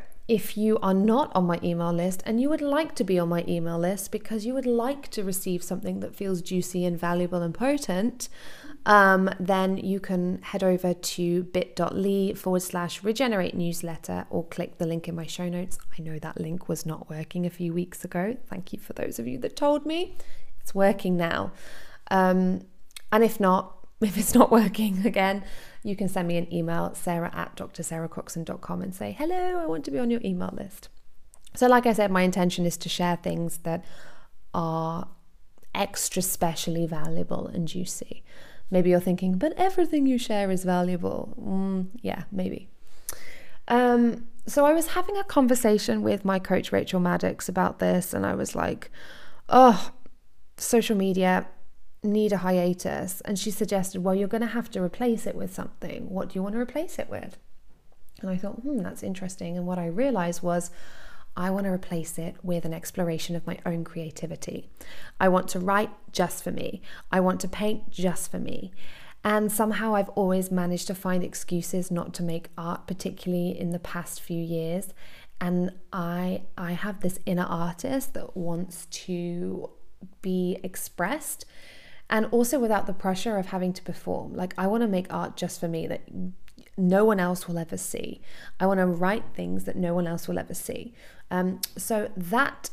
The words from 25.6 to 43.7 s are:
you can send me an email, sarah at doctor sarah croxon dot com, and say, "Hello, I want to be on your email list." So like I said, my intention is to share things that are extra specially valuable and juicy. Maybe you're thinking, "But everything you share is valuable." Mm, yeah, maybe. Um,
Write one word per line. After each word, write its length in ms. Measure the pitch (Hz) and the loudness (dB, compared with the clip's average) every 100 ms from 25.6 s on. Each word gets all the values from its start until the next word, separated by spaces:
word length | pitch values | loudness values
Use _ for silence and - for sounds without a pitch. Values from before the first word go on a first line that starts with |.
| - - | -8 -8
you 120 | 208 190 | -4 -2
can 140 | 190 | 0
send 180 | 185 175 | 0 0
me 100 | 170 | 0
an 140 | 170 | 0
email, 400 | 175 165 170 170 | -2 0 0 -2
sarah 380 | - 180 170 175 | -2 -2 -2 -2
at 220 | 170 - - | -6 -8 -8
doctor 260 | - - | -12 -10
sarah 280 | 165 165 160 | -8 -6 -8
croxon 340 | - - 170 | -8 -10 -8
dot 180 | 160 - | -8 -8
com, 200 | - 180 | -6 -6
and 120 | 190 | -6
say, 220 | 185 208 202 | -8 -8 -4
"Hello, 420 | 311 359 359 359 | -2 0 0 0
I 60 | 320 | -2
want 200 | - 285 | -4 -4
to 60 | |
be 80 | 269 | -2
on 100 | 240 | 0
your 120 | 233 | 0
email 300 | 190 180 185 | -2 -4 -4
list." 360 | 196 196 - - - - - - - - - | -6 -10 -12 -18 -16 -14 -14 -16 -16 -12 2
So 120 | 247 | 6
like 180 | 247 240 | 6 6
I 80 | |
said, 180 | 208 202 | 4 4
my 120 | 190 | 4
intention 420 | 185 185 180 175 175 | 4 4 2 2 0
is 120 | - | -2
to 120 | - | -4
share 260 | - 175 170 | 0 0 0
things 440 | 180 165 170 - | -2 -2 -2 -2
that 260 | 165 170 - - - - - - - | -2 -4 -4 -6 -6 -8 -10 -12 -6
are 540 | 180 165 160 160 165 - - - - - - - | -2 0 0 -2 -4 -6 -10 -16 -20 -18 -12 -6
extra 480 | 190 196 - - 190 | -2 -2 -2 -2 0
specially 640 | 180 - 170 160 - 165 165 | -2 0 0 0 -2 0 0
valuable 640 | 165 160 165 175 175 - | 4 4 6 4 0 -2
and 200 | - 160 | -2 -2
juicy. 560 | 180 180 - - - - - - - - | -2 -4 -4 -6 -8 -10 -12 -10 -6 2
Maybe 180 | 185 180 | 4 6
you're 100 | 175 | 6
thinking, 380 | 185 175 185 185 | 4 2 2 2
"But 160 | 311 339 | 2 2
everything 500 | 381 381 320 302 269 | 4 4 4 4 4
you 100 | 247 | 4
share 320 | 240 208 196 | 2 2 2
is 140 | 190 | 2
valuable." 720 | 185 180 180 175 190 - - - | 2 2 2 0 0 -2 -4 -4
Mm, 480 | 202 190 190 190 185 - | 0 0 2 0 -2 -4
yeah, 220 | 190 - - | -4 -4 -4
maybe. 360 | 196 190 - 185 - - - - - - - - - | -2 -2 -4 -10 -10 -6 -6 -4 -2 -2 -2 -4 -4
Um, 600 | - | 2